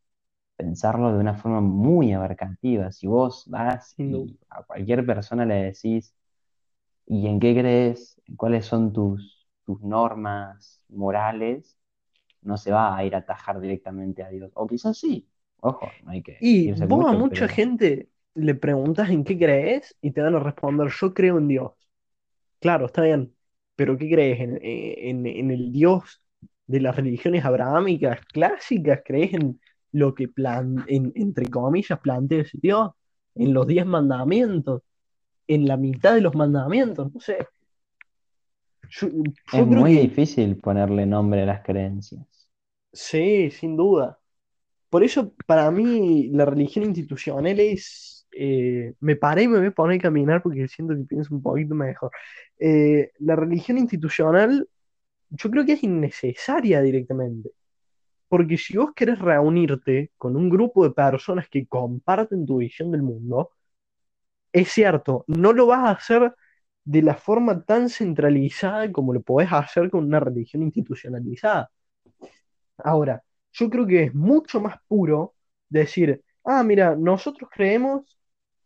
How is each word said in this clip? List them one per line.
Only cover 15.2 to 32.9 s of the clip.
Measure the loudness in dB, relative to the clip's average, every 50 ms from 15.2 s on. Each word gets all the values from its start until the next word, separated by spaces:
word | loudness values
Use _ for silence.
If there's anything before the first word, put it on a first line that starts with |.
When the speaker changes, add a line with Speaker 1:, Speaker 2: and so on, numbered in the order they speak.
| -8 _ _ _ _ _ _ _
Speaker 1:
Ojo, | -4 -4 -4 -6 -8 -16 -16 _ _
no | -14
hay | -12 -12 -14
que | -14 -10 -2
Speaker 2:
Y | 2 4 4 4 4 2
Speaker 1:
irse | 0 0 2
Speaker 2:
vos | 2 4 4 4
a | 4 4
Speaker 1:
mucho, |
Speaker 2:
mucha | 2 2 0 0 -2 -4
Speaker 1:
pero |
Speaker 2:
gente | -2 0 0 0 0 0 2 2 2 2 0 -6 _ _ _ _ _ -8
le | -2 0 0 0
preguntas | 0 0 0 0 0 0 0 0 0 0 0
en | 0 0 0
qué | -2 0
crees | 2 2 2 4 2 2 0 -2 -4 -4 -8 -12 _
y | -8 -6
te | -4 -2
van | 0 0 0
a | 0
responder, | -2 -4 -6 -6 -4 -2 -2 0 -2 -2 -2 -2
"Yo | -4 -2 0
creo | 2 2 2 2
en | 2 2
Dios". | 0 0 -2 -4 -6 -12 _ _ _ _ _ _ _ _ _ _ _ _ _ _ _ _ _
Claro, | 0 0 0 0 0
está | -2 0 2 2
bien, | 2 2 0 -2 -6 _ _ _ _ _ _ _ _ _
pero | -4 -2 -2 -2
¿qué | -2 -2 0
crees? | 2 2 2 2 0 -2
¿En, | -4 -6 -8 -8 -10
eh, | -10 -10 -10 -10 -10 -12 -10 -10 -8
en, | -8 -6 -6
en | -8 -6 -6 -4 -4
el | -4 -4 -6 -4
Dios | 0 2 4 4 4 2 -2 -8 -18 _ _ _ _ _ -20 -20 _ _ _
de | -4 -2 -2
las | -2 -2 -2
religiones | -2 -4 -4 -4 -4 -2 -2 0 0 0
abrahámicas | 0 0 0 0 0 0 0 0 0 0 0 0 -2 -2 -4 -8
clásicas? | -8 -4 0 0 0 0 -2 -6 -4 -4 0 2 2 0 0 -2
¿Crees | -4 -2 -2 -2 0 0
en | -2 -2 -2 -4 -8 _ _ _ _ _ _ -2
lo | 0 0 0 0
que | -2 -6 -8
plan-, | -6 -6 -4 -4 -4 -4 -4 -4 -6 -6 -4
en, | -2 -2 -2 -2 -2 -4
entre | -4 -4 -4 -4 -4 -6 -4
comillas, | -4 -4 -2 0 0 -2 -2 -4 -6 -4
plantea | -2 -2 -2 -2 -2 -2 0 -2 -2
ese | -4 -6 -2
Dios? | 0 0 2 2 0 -2